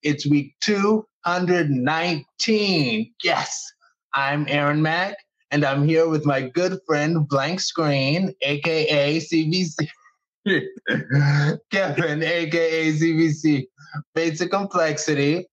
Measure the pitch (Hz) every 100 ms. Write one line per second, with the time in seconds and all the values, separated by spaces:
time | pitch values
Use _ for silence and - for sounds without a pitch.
0 | 151 143 147 147 143 _ - 202 202 220
1 | - _ - 180 180 180 156 131 127 160
2 | 175 165 - _ - 214 208 175 135 214
3 | 226 _ - - - - - _ _ _
4 | _ 135 139 147 143 147 143 147 156 165
5 | 190 208 _ _ _ 147 143 139 147 160
6 | 165 156 143 135 131 143 180 185 - 147
7 | 151 170 143 139 139 185 - - 156 139
8 | 135 160 190 - 139 143 156 160 156 151
9 | 143 156 151 165 156 180 175 - 151 -
10 | _ _ _ _ - 175 - - - 110
11 | - 143 143 143 147 - _ 196 190 143
12 | 165 147 160 170 165 165 165 160 160 156
13 | 165 160 165 147 156 143 127 _ - 151
14 | - - 165 156 175 196 196 180 160 151
15 | - 147 143 165 185